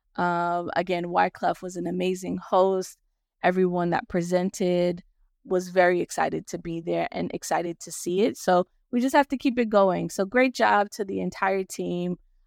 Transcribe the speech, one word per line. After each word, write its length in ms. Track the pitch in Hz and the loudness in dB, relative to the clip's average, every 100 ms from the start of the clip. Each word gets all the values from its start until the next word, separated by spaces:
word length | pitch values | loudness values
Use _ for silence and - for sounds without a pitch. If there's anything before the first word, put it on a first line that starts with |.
| _ | _
Um, 560 | - 180 175 170 175 175 - | -4 -2 0 -2 -2 -4 -4
again, 300 | 180 175 175 | -2 -2 -2
Wyclef 540 | 175 185 - 175 170 | 0 0 0 -4 -4
was 160 | 185 180 | -6 -8
an 120 | 175 | -6
amazing 480 | 180 180 185 185 180 | -4 -2 -4 -6 -8
host. 640 | - 190 190 190 185 - _ _ _ _ | 0 2 4 2 -4 -12 _ _ _ _
Everyone 480 | 175 185 185 175 175 | 0 2 2 0 0
that 180 | 170 - | -2 -2
presented 960 | 180 170 180 185 - 180 180 175 175 - _ _ _ | -4 0 0 -2 -2 0 2 0 -2 -10 _ _ _
was 240 | - 185 180 | -2 -2 0
very 320 | 185 180 180 | 4 4 4
excited 460 | 170 - 160 160 - | -2 -2 -2 -4 -8
to 100 | 170 | -10
be 220 | 175 165 | -8 -8
there 260 | 170 170 170 | -4 -2 -2
and 180 | 185 175 | -4 -6
excited 440 | 170 - 160 175 170 | -6 -4 -2 -2 -8
to 120 | - | -12
see 300 | - - 180 | -10 -4 0
it. 140 | 233 - | 0 0
So 300 | - 180 185 _ - | 2 2 2 _ -6
we 100 | 240 | -2
just 140 | 254 | 2
have 140 | 285 277 | 4 2
to 80 | 262 | 2
keep 220 | 285 240 | 0 0
it 100 | 233 | 2
going. 420 | 208 196 175 175 | 4 4 2 -4
So 140 | - | -4
great 300 | 190 247 262 | 0 2 2
job 340 | - 214 208 202 | 4 4 4 2
to 120 | - | -4
the 160 | 196 196 | -6 -4
entire 420 | 185 - 190 190 | -4 -2 0 0
team. 560 | 185 - 180 175 180 175 _ _ | -2 -6 -4 -2 -4 -6 _ _